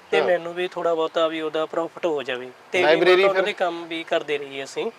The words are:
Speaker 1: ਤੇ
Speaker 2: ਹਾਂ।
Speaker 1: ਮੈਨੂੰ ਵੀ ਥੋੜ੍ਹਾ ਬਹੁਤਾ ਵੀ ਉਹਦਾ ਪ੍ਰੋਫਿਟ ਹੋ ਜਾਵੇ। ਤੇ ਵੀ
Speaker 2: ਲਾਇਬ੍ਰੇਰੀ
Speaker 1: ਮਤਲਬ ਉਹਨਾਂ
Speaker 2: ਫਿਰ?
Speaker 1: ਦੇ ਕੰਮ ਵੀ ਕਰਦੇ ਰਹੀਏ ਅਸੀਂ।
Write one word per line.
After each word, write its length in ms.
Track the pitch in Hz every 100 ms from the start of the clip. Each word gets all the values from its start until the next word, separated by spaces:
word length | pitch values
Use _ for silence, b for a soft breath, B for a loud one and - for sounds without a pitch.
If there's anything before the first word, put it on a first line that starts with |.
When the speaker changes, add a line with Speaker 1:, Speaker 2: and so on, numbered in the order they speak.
| -
Speaker 1:
ਤੇ 80 | 156
Speaker 2:
ਹਾਂ। 80 | 147
Speaker 1:
ਮੈਨੂੰ 260 | 175 165
ਵੀ 140 | 175 180
ਥੋੜ੍ਹਾ 260 | - 170
ਬਹੁਤਾ 340 | 165 160 170 160
ਵੀ 140 | 160
ਉਹਦਾ 240 | 156 156 156
ਪ੍ਰੋਫਿਟ 400 | 175 165 - 180
ਹੋ 180 | 151
ਜਾਵੇ। 260 | 127 123 127 - -
ਤੇ 80 | 190
ਵੀ 40 |
Speaker 2:
ਲਾਇਬ੍ਰੇਰੀ 320 | 170 160 175 185
Speaker 1:
ਮਤਲਬ 140 | 196
ਉਹਨਾਂ 120 | 190
Speaker 2:
ਫਿਰ? 40 | 190
Speaker 1:
ਦੇ 80 |
ਕੰਮ 320 | 202 180 170 170
ਵੀ 180 | 165
ਕਰਦੇ 340 | 165 170 147 147
ਰਹੀਏ 260 | 143 139
ਅਸੀਂ। 280 | 135 - 202